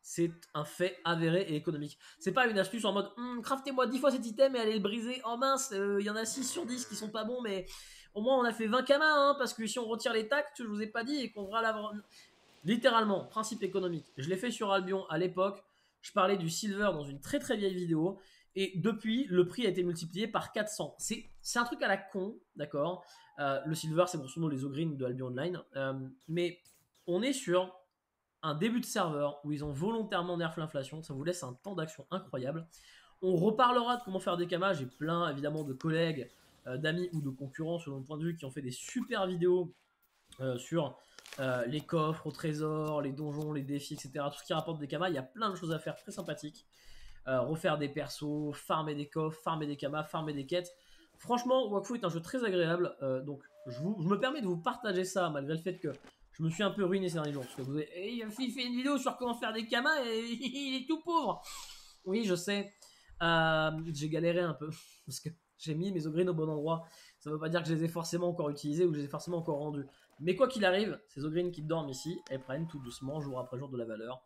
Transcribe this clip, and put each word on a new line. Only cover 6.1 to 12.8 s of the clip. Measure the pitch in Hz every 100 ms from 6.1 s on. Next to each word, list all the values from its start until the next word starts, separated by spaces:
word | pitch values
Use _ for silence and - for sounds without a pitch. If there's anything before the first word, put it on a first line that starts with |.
en | 214
a |
six | 226 269
sur | 254 349
dix | 233 247 -
qui |
sont | 208 214
pas | 220
bons, | 220 247
mais | 226 190 180 - - - -
au | 208
moins | 233 269
on |
a | 240
fait | 226 220
vingt | 247
kamas, | 262 277
hein, | 311 294 277 285
parce | 240
que | - 220
si | 254
on |
retire | 220 226 240
les | 226 214
taxes, | 208 - -
je |
vous | 233 208
ai | 214
pas | 233
dit, | 226 294
et | 226
qu'on | 214 196
va | 220
l'avoir. | 226 220 214 208 - - - _ _ -
Littéralement, | 160 233